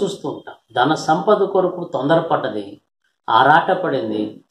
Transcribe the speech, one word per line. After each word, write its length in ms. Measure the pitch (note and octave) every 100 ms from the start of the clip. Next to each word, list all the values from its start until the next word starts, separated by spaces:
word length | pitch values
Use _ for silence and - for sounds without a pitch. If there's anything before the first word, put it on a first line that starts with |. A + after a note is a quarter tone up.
చూస్తూ 260 | G3 - C#3+
ఉంటాం, 260 | A#2+ - - _
ధన 200 | B2 C3+
సంపద 480 | D#3 - - G#3+ G3+
కొరకు 480 | F#3+ F#3 F3 F3 E3+
తొందరపడ్డది, 880 | C3 C#3 E3 - D3 C3 G#2+ G2 - _ _ _ _ -
ఆరాటపడింది, 1160 | A2+ C3+ D#3+ G3 F3+ D#3+ C3+ A2 G#2+ G#2+ - _